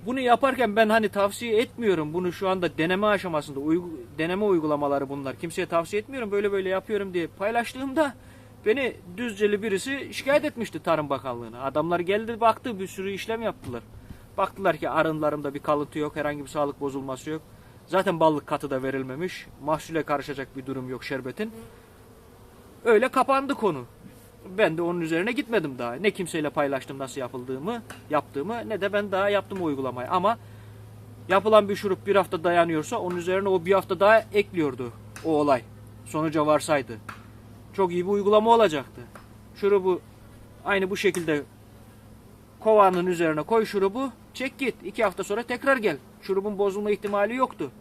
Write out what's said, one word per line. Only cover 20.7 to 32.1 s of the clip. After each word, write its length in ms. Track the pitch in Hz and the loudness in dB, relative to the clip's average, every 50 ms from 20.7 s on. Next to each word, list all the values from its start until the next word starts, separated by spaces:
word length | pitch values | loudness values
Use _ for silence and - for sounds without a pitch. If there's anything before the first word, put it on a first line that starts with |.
| 131 131 127 127 | -8 -8 -8 -8
yok 160 | 131 120 - | -10 -10 -8
şerbetin. 480 | - 143 131 123 131 123 - 214 226 220 226 226 - - - - - - - - - - - - - - - - - - - - - - - - | -6 -6 -6 -6 -8 -6 -6 -8 -8 -8 -14 -18 -18 -20 -20 -20 -20 -20 -20 -20 -20 -20 -20 -20 -20 -20 -20 -20 -20 -20 -20 -20 -20 -20 -4 2
Öyle 240 | - 226 208 240 262 | 4 6 6 6 4
kapandı 460 | - 262 247 254 269 269 277 262 285 | 2 2 2 4 2 0 2 -2 -4
konu. 300 | - 220 196 160 135 123 - - - - - - - - - - - - 190 185 190 | 0 0 -2 -2 -2 -8 -12 -18 -20 -20 -20 -20 -20 -20 -20 -20 -20 -18 -12 0 2
Ben 180 | 220 170 160 | 2 2 2
de 60 | 160 170 | 0 -2
onun 180 | 170 175 175 | -2 0 -2
üzerine 320 | 160 156 165 165 180 226 247 | -2 0 0 0 0 0 -2
gitmedim 460 | 226 - - 233 208 160 147 131 123 | -4 -4 0 -2 -2 -2 -2 -6 -4
daha. 160 | 123 120 120 | -6 -6 -6
Ne 160 | 139 190 214 | 0 -2 -2
kimseyle 400 | - - 185 165 - 165 151 147 | 0 0 -8 -4 -4 -2 -4 -2
paylaştım 480 | - 160 147 139 139 131 127 - 143 135 | 0 0 0 0 0 -4 -6 -8 -10 -10
nasıl 220 | 139 131 - 143 | -10 -8 -6 -8
yapıldığımı, 640 | 127 120 123 127 123 127 131 131 143 190 240 233 - - - - - - | -8 -6 -8 -10 -8 -8 -8 -6 -6 -6 -6 -6 -8 -14 -18 -20 -10 0
yaptığımı, 580 | 147 147 139 - - 139 143 190 233 233 214 214 | 0 0 0 0 -8 -8 -6 -4 -6 -6 -6 -6
ne 120 | 220 190 | -4 -4
de 120 | 190 202 196 | -2 0 0
ben 200 | 208 208 202 190 | -2 -2 0 0
daha 160 | 190 196 202 | 0 2 2
yaptım 320 | 202 196 190 196 202 190 180 | 2 0 0 -2 -6 -4 -2
o 20 | |
uygulamayı. 460 | 156 143 135 135 127 123 123 123 135 | -2 -2 -2 -4 -6 -4 -6 -6 -2
Ama 280 | 175 185 180 208 233 226 - - - - - - - - - - - - - - - - - - | -2 0 2 0 0 -2 -6 -18 -20 -20 -20 -20 -20 -20 -20 -20 -20 -20 -20 -20 -20 -18 -4 2
yapılan 400 | 185 196 185 220 214 214 208 196 | 2 2 4 6 6 6 6 4
bir 80 | 208 | -2
şurup 300 | - - 202 190 - - | -2 -2 -2 -2 -2 0
bir 100 | 196 | 2